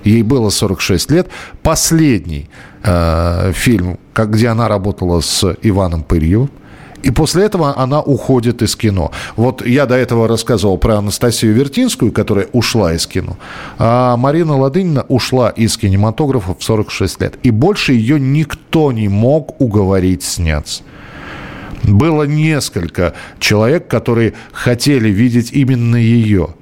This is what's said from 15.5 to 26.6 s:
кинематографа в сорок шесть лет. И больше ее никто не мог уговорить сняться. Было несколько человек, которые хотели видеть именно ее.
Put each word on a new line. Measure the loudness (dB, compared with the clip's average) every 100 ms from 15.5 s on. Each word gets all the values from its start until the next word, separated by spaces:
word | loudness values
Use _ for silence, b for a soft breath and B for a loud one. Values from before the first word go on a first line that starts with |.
| 0 -2 0
кинематографа | 0 2 0 0 0 0 -4 -8
в |
сорок | -2 -2 -2
шесть | -4 -4 -2
лет. | -6 -2
И | 0
больше | 2 2 0 0
ее | 0 2 0
никто | 2 0 -2 -8 -4 0 0
не | 0 0
мог | 2 2 2 -2 -4
уговорить | 0 2 2 2 2 0
сняться. | -4 -4 -2 -2 -4 -12 B B B B B B B B B B
Было | 2 4 4 2
несколько | 0 0 0 0 -2 -6 -6 -2 -2 B B B
человек, | 0 2 2 0 0
которые | -4 0 0 0 B B
хотели | -6 -2 0 2 2 2
видеть | 2 2 2 0
именно | 0 2 2 2 2
ее. | 4 4 4 2 0 -6